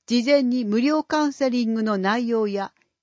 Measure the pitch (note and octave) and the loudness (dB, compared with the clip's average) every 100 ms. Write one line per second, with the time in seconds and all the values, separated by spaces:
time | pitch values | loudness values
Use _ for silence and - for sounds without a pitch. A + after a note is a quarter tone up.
0 | - A#3+ A#3+ C#4+ B3+ B3+ G#3+ A3 C4+ D#4 | -2 -2 4 2 4 0 0 0 2 0
1 | - D4+ D4 - C4 B3 A3+ A3+ A3 G3+ | 0 -2 -2 0 -2 0 -2 -2 -2 0
2 | F#3+ A#3 A#3 A3+ G#3 G3 G3 _ _ _ | 0 -2 -2 -2 -2 -4 -8 _ _ _